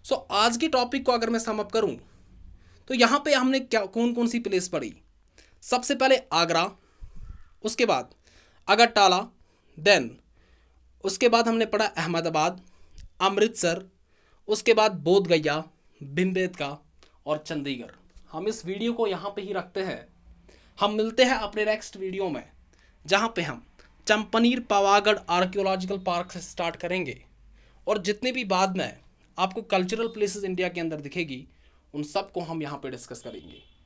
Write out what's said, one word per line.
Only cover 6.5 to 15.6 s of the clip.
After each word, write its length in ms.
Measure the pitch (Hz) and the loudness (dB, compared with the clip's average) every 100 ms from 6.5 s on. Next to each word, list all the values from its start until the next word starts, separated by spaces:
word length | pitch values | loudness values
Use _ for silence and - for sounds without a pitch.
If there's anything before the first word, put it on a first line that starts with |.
| 165 190 - _ _ - - - - - _ | 2 0 -6 _ _ -16 -14 -14 -16 -20 _
उसके 220 | - - 226 | -6 0 2
बाद 280 | 139 - _ _ _ _ _ - | 0 -2 _ _ _ _ _ 2
अगरटाला, 580 | 208 233 214 196 185 226 _ _ _ _ - | 6 6 8 6 4 -2 _ _ _ _ 0
then 300 | 175 185 117 - _ _ _ _ _ _ _ _ | 4 4 4 -10 _ _ _ _ _ _ _ _
उसके 240 | 196 190 240 | -4 2 4
बाद 200 | 233 233 | 6 4
हमने 180 | 226 220 | 2 0
पढ़ा 180 | 214 214 | 0 0
अहमदाबाद, 760 | - 160 170 170 160 165 185 - _ - - - - | -2 -2 -2 0 0 0 -2 -20 _ -20 -20 -20 -2
अमृतसर, 640 | 190 196 220 226 175 175 190 _ _ _ _ _ - | 0 2 0 2 -2 -2 -10 _ _ _ _ _ -4
उसके 260 | 208 - | 0 4
बाद 180 | 214 214 | 6 4
बोधगया, 720 | 180 151 196 175 165 151 151 | 2 4 4 4 2 2 -4